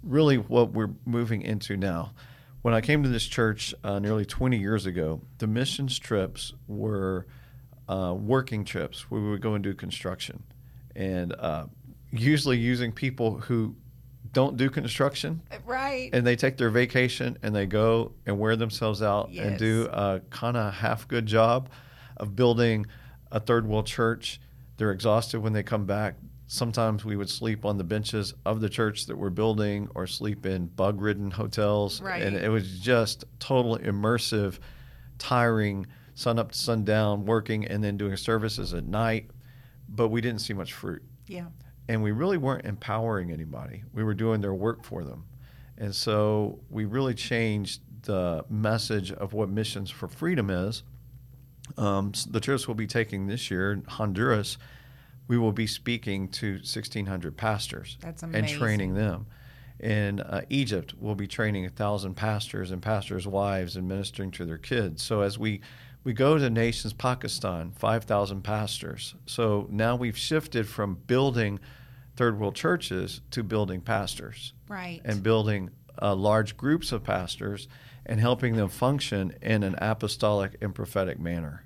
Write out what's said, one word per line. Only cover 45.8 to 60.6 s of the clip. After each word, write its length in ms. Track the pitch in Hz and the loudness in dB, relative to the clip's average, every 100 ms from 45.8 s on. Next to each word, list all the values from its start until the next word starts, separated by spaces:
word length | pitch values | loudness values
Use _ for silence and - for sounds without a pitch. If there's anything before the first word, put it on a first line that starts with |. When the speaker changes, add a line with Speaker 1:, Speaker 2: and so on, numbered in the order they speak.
| 104 | -6
Speaker 1:
so 640 | 98 - 107 107 107 101 98 - | -2 0 2 4 2 0 -4 -8
we 160 | 110 107 | -4 -2
really 260 | 120 135 | 0 0
changed 680 | 110 - 117 113 104 98 - - - | -2 -2 0 2 0 -2 -8 -14 -12
the 380 | - 98 90 80 - | -2 0 0 -2 -2
message 640 | 107 107 110 - 107 90 | 0 2 2 0 0 -2
of 220 | - 98 | -6 -4
what 160 | 104 101 | -2 0
Missions 400 | 101 107 101 98 | 0 -2 -4 -8
for 180 | - 90 | -8 -10
Freedom 400 | - 165 170 98 | -4 0 2 2
is. 340 | 90 98 113 - - - - - - - - - - | 0 -2 -4 -12 -20 -20 -20 -20 -20 -20 -20 -14 -2
Um, 360 | 104 98 101 | 0 2 0
s-, 100 | 101 | -4
the 160 | - 107 | -2 -2
trips 260 | 120 135 - | 0 -2 -2
we'll 80 | |
be 120 | 113 107 | -4 -2
taking 400 | 120 107 98 98 | 0 0 -2 -4
this 240 | 120 - | -4 -2
year 220 | 90 95 | 0 0
in 120 | 101 | 0
Honduras, 720 | - - 107 92 127 107 98 - - - - - - - - | -6 -4 -2 2 2 2 0 -8 -14 -20 -20 -20 -20 -20 0
we 80 | 120 | 4
will 160 | 113 | 4
be 140 | 101 110 | 2 -2
speaking 600 | - - 117 110 98 92 | -2 -4 -2 -2 -2 -2
to 360 | - 107 95 | -4 -4 -4
sixteen 400 | - 113 110 110 | -6 -8 -6 -6
hundred 320 | 98 95 85 71 | -4 -4 -6 -2
pastors 640 | 113 107 - - - - | -2 0 -4 -8 -12 -14
Speaker 2:
That's 220 | 165 160 | -14 -12
Speaker 1:
and 260 | 165 107 107 | -4 -2 0
training 440 | - 117 107 92 | 0 2 2 2
Speaker 2:
amazing. 20 | |
Speaker 1:
them. 320 | 92 107 90 107 - - - - - | 2 0 0 -8 -16 -20 -20 -20 -6
In, 420 | 113 107 101 101 | 0 2 2 -2
uh, 200 | - 98 - | -4 -4 0
Egypt, 460 | 135 | 0